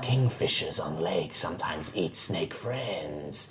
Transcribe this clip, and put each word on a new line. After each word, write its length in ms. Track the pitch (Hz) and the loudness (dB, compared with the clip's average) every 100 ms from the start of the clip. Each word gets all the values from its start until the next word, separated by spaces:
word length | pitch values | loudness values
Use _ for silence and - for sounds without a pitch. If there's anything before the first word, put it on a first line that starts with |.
Kingfishers 800 | 123 131 123 - - - - - | 4 6 6 4 4 4 2 -2
on 180 | - 78 | -4 -2
lake 340 | 82 - 78 | 0 0 0
sometimes 560 | - 85 85 80 78 78 | -2 -2 -2 -4 -4 -4
eat 220 | 104 87 - | 0 0 0
snake 380 | - 87 - | 0 0 -2
friends. 960 | - - 127 127 92 76 73 147 - - | -4 -4 -4 -4 -4 -6 -6 -4 -2 -2